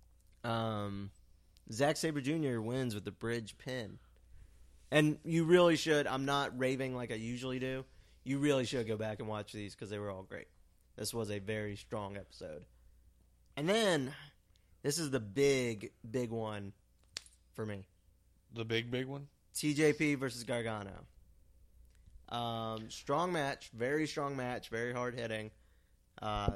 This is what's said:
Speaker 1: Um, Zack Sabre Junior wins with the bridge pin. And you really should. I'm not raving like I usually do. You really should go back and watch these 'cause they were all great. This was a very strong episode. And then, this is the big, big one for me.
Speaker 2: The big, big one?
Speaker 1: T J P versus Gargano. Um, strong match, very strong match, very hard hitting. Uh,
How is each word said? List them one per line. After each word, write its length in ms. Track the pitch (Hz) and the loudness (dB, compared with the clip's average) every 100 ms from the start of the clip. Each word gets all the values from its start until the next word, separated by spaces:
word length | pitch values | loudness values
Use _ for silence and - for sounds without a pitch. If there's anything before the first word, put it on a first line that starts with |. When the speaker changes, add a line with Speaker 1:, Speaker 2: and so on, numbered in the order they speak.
| - - - - | -20 -20 -20 -10
Speaker 1:
Um, 680 | 117 113 113 107 101 98 98 - - - _ - - | -4 -2 -2 -2 -4 -6 -10 -14 -20 -20 _ -20 -10
Zack 260 | 113 143 151 | 0 2 2
Sabre 240 | 160 147 | 0 0
Junior 400 | 131 160 143 117 | -2 0 0 0
wins 340 | 110 127 127 104 | -2 -2 -2 -4
with 100 | 101 | -6
the 60 | |
bridge 460 | 92 113 117 104 - | -6 -4 -4 -6 -12
pin. 420 | - 127 104 98 - - - - - - - - - | -8 -8 -8 -12 -20 -20 -20 -20 -20 -20 -20 -20 4
And 260 | 147 151 151 | 6 6 4
you 200 | 165 165 160 | 2 2 8
really 300 | 180 175 160 | 10 10 8
should. 300 | 160 147 113 | 6 4 4
I'm 180 | 131 139 | 0 0
not 320 | 143 135 127 | 2 0 0
raving 380 | 131 131 131 127 | 2 2 -2 -4
like 160 | 120 | -4
I 40 | 110 | -4
usually 440 | 113 120 131 127 | -4 -4 -4 -4
do. 260 | 131 131 131 - - - | -4 -4 -8 -16 -20 -12
You 160 | 127 139 | -4 2
really 260 | 147 135 123 | 4 4 2
should 220 | 131 110 | 0 -2
go 100 | 107 | -2
back 220 | 110 107 | -2 -4
and 80 | 110 | -6
watch 240 | 107 104 | -6 -6
these 220 | 107 104 - | -8 -10 -8
'cause 140 | 101 | -6
they 100 | 104 | -4
were 100 | 104 | -4
all 120 | 95 | -6
great. 240 | 95 - - - - _ _ - | -8 -12 -12 -20 -20 _ _ -8
This 180 | 107 | -4
was 160 | 117 104 | -2 -2
a 80 | 104 | -2
very 360 | 98 110 104 101 | -2 -4 -4 -8
strong 400 | - 113 98 101 | -8 -6 -6 -8
episode. 480 | 92 - 85 76 - - - - - _ _ _ _ - | -14 -14 -12 -12 -14 -20 -20 -20 -20 _ _ _ _ -4
And 120 | 160 | 2
then, 440 | 220 208 160 127 - - - _ _ _ - | 4 6 4 2 -6 -16 -20 _ _ _ -6
this 140 | 143 151 | -2 -2
is 120 | 151 | 0
the 80 | 131 | -2
big, 720 | 104 98 139 135 123 107 101 - 117 | 0 4 6 6 4 -2 -8 -14 -6
big 200 | 127 120 | -2 -2
one 420 | 113 110 104 98 - _ _ _ - - - _ | -2 -4 -6 -8 -12 _ _ _ -14 -14 -18 _
for 120 | - 107 | -8 -6
me. 200 | 101 95 _ _ _ _ _ _ | -6 -10 _ _ _ _ _ _
Speaker 2:
The 120 | 113 113 | -8 0
big, 240 | 113 120 | 0 2
big 140 | 123 131 | -2 -4
one? 200 | 143 143 _ _ | -8 -12 _ _
Speaker 1:
T 200 | - 151 | -2 0
J 200 | 143 151 | 6 6
P 220 | 147 151 139 | 6 2 2
versus 280 | 131 120 | -2 -4
Gargano. 600 | 117 120 113 107 98 92 - - - - - - - - - - - - - | -4 -2 -2 -4 -6 -12 -18 -20 -20 -20 -20 -20 -20 -20 -20 -20 -20 -20 -10
Um, 600 | 120 117 113 113 110 110 | -6 -4 -4 -4 -6 -8
strong 420 | - - 143 180 | -10 -2 0 0
match, 360 | 170 139 - - | 0 -2 -4 -10
very 340 | 110 123 151 151 | -6 -2 0 -2
strong 280 | - 143 139 | -2 -4 -4
match, 340 | 123 120 - | -4 -6 -6
very 240 | 113 120 | -4 -4
hard 220 | 123 123 120 | -2 -4 -4
hitting. 320 | 117 110 107 - - _ _ _ _ - | -4 -4 -6 -12 -20 _ _ _ _ -8
Uh, 280 | 107 104 101 | -2 0 0